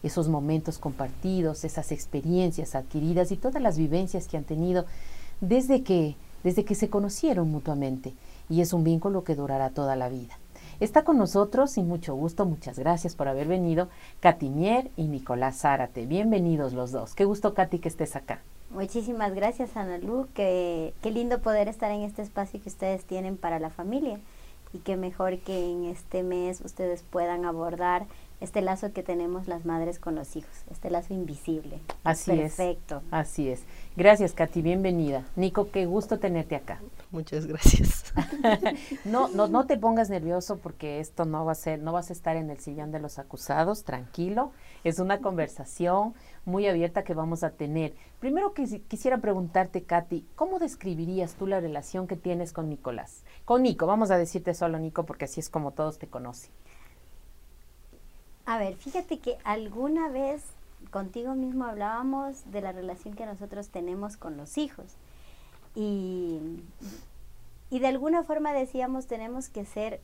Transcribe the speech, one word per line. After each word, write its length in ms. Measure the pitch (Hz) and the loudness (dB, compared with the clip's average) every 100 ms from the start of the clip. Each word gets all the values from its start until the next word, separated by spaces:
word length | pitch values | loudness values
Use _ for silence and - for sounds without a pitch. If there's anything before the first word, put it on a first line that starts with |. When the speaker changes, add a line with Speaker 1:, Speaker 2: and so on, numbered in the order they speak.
Speaker 1:
Esos 260 | 151 - 156 | -2 0 2
momentos 500 | 151 143 160 156 - | 2 2 0 0 -4
compartidos, 840 | 151 131 131 - 185 185 160 151 | -6 -4 -4 -2 -2 0 0 -2
esas 280 | - - 151 | -4 -4 -4
experiencias 800 | 156 - 147 151 180 180 - 160 | -4 -2 -2 2 4 4 2 -2
adquiridas 580 | 135 131 156 156 175 180 | -4 -2 -2 2 4 2
y 40 | 190 | 2
todas 260 | 254 277 | 0 2
las 140 | 240 156 | 2 4
vivencias 520 | 156 165 190 190 - | 4 2 2 -2 -4
que 100 | 156 | -6
han 60 | |
tenido 420 | 143 156 175 180 170 - - - - - | -2 0 2 2 0 -4 -4 -4 -4 -2
desde 400 | 180 240 262 262 | 4 4 6 4
que, 340 | 262 180 156 147 - - | 6 4 4 0 -12 0
desde 220 | 180 180 | 2 2
que 100 | 202 | 2
se 140 | 202 214 | 2 2
conocieron 640 | 202 202 202 320 190 165 | 2 0 2 2 4 4
mutuamente. 640 | 151 143 143 135 131 131 - - - - | 2 0 0 0 -2 -6 -12 -16 -16 0
Y 140 | 165 | 4
es 100 | 170 | 4
un 100 | 175 | 4
vínculo 420 | 160 165 202 196 | 4 4 4 0
que 100 | 180 | 0
durará 340 | 147 143 135 135 | -2 2 2 2
toda 280 | 135 139 131 | 0 0 0
la 120 | 127 | 0
vida. 300 | 127 117 - - - - - | -4 -10 -14 -18 -18 -16 -2
Está 240 | 214 302 | 6 6
con 140 | 302 262 | 8 6
nosotros, 580 | 190 196 202 240 269 226 | 6 6 4 4 4 4
y 60 | |
mucho 320 | 175 170 170 | 0 0 -2
gusto, 320 | 135 160 165 196 | -2 -2 2 0
muchas 320 | 156 135 120 | 0 -6 -2
gracias 360 | 139 175 170 | 0 2 0
por 140 | - 139 | -2 -2
haber 180 | 135 147 | 0 0
venido, 420 | 185 175 165 180 - - - | 2 4 2 0 -4 -18 6
Katy 280 | 180 165 139 | 6 6 0
Mier 420 | 143 190 240 262 - | 2 4 4 2 -2
y 100 | 156 | -2
Nicolás 520 | 143 - 123 131 131 | -2 -2 0 0 2
Zárate. 460 | 151 135 123 123 117 | 2 2 0 -4 -2
Bienvenidos 680 | 170 214 214 170 160 135 | 2 4 4 4 4 2
los 200 | 127 123 | -2 -2
dos. 220 | 131 113 | -4 -6
Qué 120 | - 196 | 2 2
gusto, 260 | 208 208 | 4 0
Katy, 260 | 202 185 175 | 2 2 2
que 100 | 165 | -4
estés 280 | 165 156 139 | -2 -4 -4
acá. 240 | - 110 - - - | -8 -10 -10 -16 -12
Speaker 2:
Muchísimas 640 | 190 196 233 220 233 208 | -6 -4 -4 -4 -2 -2
gracias, 420 | 190 208 233 247 220 | 2 0 0 -4 -4
Ana 220 | 190 175 | -4 -4
Lu. 300 | 185 240 262 | -2 -2 -2
Qué, 640 | - 196 180 175 170 160 - | 0 2 2 2 -2 -4 -4
qué 80 | 220 | -2
lindo 300 | 220 240 240 | -2 0 0
poder 260 | 220 214 208 | 2 4 2
estar 220 | 214 214 | 0 -2
en 100 | 208 | -2
este 200 | 208 208 | -4 -6
espacio 360 | 208 - 196 214 | -6 -6 -6 -8
que 80 | 208 | -12
ustedes 340 | - 190 190 | -4 -2 -2
tienen 320 | - 185 190 190 | -4 -6 -4 -4
para 220 | 175 165 | -2 -2
la 100 | 160 | -4
familia. 500 | 160 175 262 285 208 - - - - - | -6 -4 -2 -2 -6 -12 -18 -18 -18 -16
Y 60 | 175 | -10
qué 180 | - 185 | -4 -4
mejor 440 | 180 180 185 185 | -4 -2 -2 -2
que 300 | - 185 175 | -4 -4 -2
en 140 | 175 | -2
este 380 | 175 185 - 185 | -4 -6 -6 -4
mes 400 | 185 180 180 180 | -2 -2 -2 -4
ustedes 400 | 190 - 185 175 | -10 -4 -4 -4
puedan 420 | - 180 175 175 | -4 -2 0 0
abordar 640 | 175 165 165 175 180 180 208 - - - | -2 -2 -4 0 2 2 -2 -14 -18 -12
este 220 | 185 214 | -4 0
lazo 280 | 190 190 208 | 0 0 -2
que 80 | 208 | -4
tenemos 460 | 185 175 170 180 190 | -4 -2 -2 -4 -4
las 180 | 175 165 | -4 -2
madres 320 | 165 170 170 | -2 -2 -4
con 160 | - | -4
los 200 | 156 - | -4 -4
hijos, 160 | 156 - - - | -10 -10 -14 -12
este 180 | - - | -8 -2
lazo 240 | 170 170 | -2 -2
invisible. 680 | 190 170 147 - 160 147 156 - - | -4 -4 -6 -4 -4 -4 -10 -8 -2
Speaker 1:
Así 260 | 160 160 - | 2 2 4
es. 240 | 170 151 - | 4 4 0
Speaker 2:
Perfecto. 460 | 180 170 - 143 - | 0 0 -6 -8 -2
Speaker 1:
Así 400 | 160 156 - 139 | 0 0 0 -2
es. 140 | 123 - - - - | -2 -8 -12 -10 8
Gracias, 360 | 190 208 185 | 10 10 6
Katy, 300 | - 165 170 | 2 0 2
bienvenida. 640 | 160 180 190 175 151 135 127 - | 2 4 4 4 2 0 -4 0
Nico, 340 | 185 214 202 | 2 2 0
qué 140 | 196 | 0
gusto 340 | 180 196 208 220 | 2 0 0 0
tenerte 380 | 196 170 160 147 | 2 0 0 -4
acá. 240 | - - - - - | -6 -10 -10 -14 -10
Speaker 3:
Muchas 340 | 170 160 151 156 | -8 -4 -4 -4
gracias. 580 | 156 - - - - - - | 8 10 10 8 4 2 0
Speaker 1:
<laughs> 880 | 269 285 240 208 339 285 - 269 | 0 2 4 6 4 0 -6 -8
No, 240 | 202 233 370 | 0 2 4
no, 200 | 277 214 | 4 4
no 180 | 240 269 | 6 4
te 100 | 269 | 4
pongas 320 | 226 226 214 | 4 4 2
nervioso 500 | 190 160 180 180 196 | 0 0 -2 -2 -6
porque 420 | 170 - 151 147 | -6 -8 -6 -6
esto 240 | 156 - 165 | -6 -2 0
no 180 | 156 | 0
va 80 | 160 | 0
a 40 | 156 | -2
ser, 240 | - 156 | -2 -4
no 120 | 156 | -2
vas 160 | 170 170 | -2 -4
a 20 | |
estar 240 | 175 - 160 | -4 -2 -2
en 120 | 156 | -2
el 80 | 147 | -8
sillón 320 | - 147 151 | -10 -8 -6
de 80 | 151 | -6
los 180 | 151 - | -8 -10
acusados, 640 | 139 - - 147 165 208 | -12 -12 -2 2 2 0
tranquilo. 680 | - 127 123 - 175 208 277 - - - | -4 -8 -8 -4 -2 0 -2 -6 -20 -4
Es 140 | 165 165 | -2 0
una 200 | 185 202 | 0 0
conversación 960 | 202 175 147 - 123 - 170 190 208 226 - - - | 0 0 -2 -4 -12 -2 2 2 0 -4 -18 -12 -2
muy 200 | 185 202 | 2 2
abierta 360 | 170 170 180 | 4 2 0
que 80 | 196 | -2
vamos 280 | 160 160 165 | -2 -2 -2
a 80 | 165 | -2
tener. 440 | - 147 156 156 - - - | -4 -2 -2 -2 -6 -20 -8
Primero 340 | 254 311 403 | -2 0 0
que 120 | 403 240 | 0 -4
si, 140 | 208 | -4
quisiera 380 | - 208 262 254 | -8 -2 2 2
preguntarte, 640 | 208 190 175 185 185 190 | 2 0 2 0 0 -2
Katy, 420 | - 170 170 175 - | 0 0 0 -8 -8
¿cómo 240 | - 349 381 | -4 -2 0
describirías 760 | 330 - 190 160 165 185 170 | -2 -4 -6 -4 -2 -2 -4
tú 120 | - 190 | -4 -2
la 140 | 196 | 0
relación 460 | 170 147 - 185 185 | 0 -6 -6 -6 -4
que 100 | 175 | -6
tienes 360 | 185 175 170 | -2 -2 -4
con 160 | - 156 | -6 -6
Nicolás? 520 | 147 - 113 - - - - | -6 -6 -8 -10 -16 -20 -18
Con 180 | - 247 | 2 6
Nico, 240 | 254 175 165 | 6 4 2
vamos 240 | 208 214 | 4 6
a 60 | 185 | 4
decirte 360 | 170 185 180 | 4 -2 -2
solo 240 | 170 170 160 | 0 0 0
Nico 260 | 160 160 | -2 -4
porque 200 | 160 - 143 | -4 -6 -6
así 140 | - | -6
es 100 | 151 | -4
como 220 | 160 143 | -4 -4
todos 260 | 139 156 151 | -2 -4 -4
te 80 | 135 | -12
conocen. 440 | 127 123 120 - - - - - - - - - - - - - - - - - - - - - | -10 -12 -14 -18 -20 -20 -20 -20 -20 -20 -20 -20 -20 -20 -20 -20 -20 -20 -20 -20 -20 -20 -14 -4
Speaker 2:
A 120 | 226 | -2
ver, 160 | 196 185 | -2 -4
fíjate 420 | - 359 359 320 | -6 -6 -4 -4
que 200 | - 240 | -4 -4
alguna 640 | - 214 214 208 277 320 320 | -4 -4 -4 -4 0 0 0
vez 340 | 262 269 294 - - - - - | -2 -2 -4 -8 -18 -20 -20 -10
contigo 440 | 196 190 233 240 | -8 -6 -6 -4
mismo 300 | 262 254 254 | -4 -2 -2
hablábamos 840 | 240 208 208 226 262 269 277 269 - | -4 -4 -4 -2 -2 -2 -4 -8 -8
de 100 | 202 | -6
la 120 | 196 | -6
relación 420 | 185 180 180 214 | -6 -8 -8 -12
que 120 | 208 220 | -12 -10
nosotros 420 | 202 202 202 202 | -10 -10 -10 -10
tenemos 480 | 185 175 185 208 208 | -8 -6 -6 -8 -10
con 200 | - 147 | -12 -12
los 220 | 147 - | -8 -4
hijos. 280 | 294 - - - - - - - - - - | -4 -6 -20 -20 -20 -20 -20 -20 -20 -20 -14
Y, 640 | - 214 202 185 185 175 160 156 170 170 - 208 330 - - - - - - - | -6 -2 -2 -4 -4 -4 -4 -8 -10 -14 -16 -16 -14 -16 -18 -16 -16 -18 -18 -6
y 80 | 254 | 0
de 80 | 262 | 2
alguna 380 | 262 294 339 | 2 2 2
forma 280 | 330 311 302 | 2 0 0
decíamos, 540 | 285 262 262 254 262 254 | 0 -2 -2 -2 -4 -4
tenemos 420 | 226 220 247 262 | -8 -6 -8 -8
que 160 | 214 | -10
ser 360 | 202 - 214 196 | -8 -6 -6 -6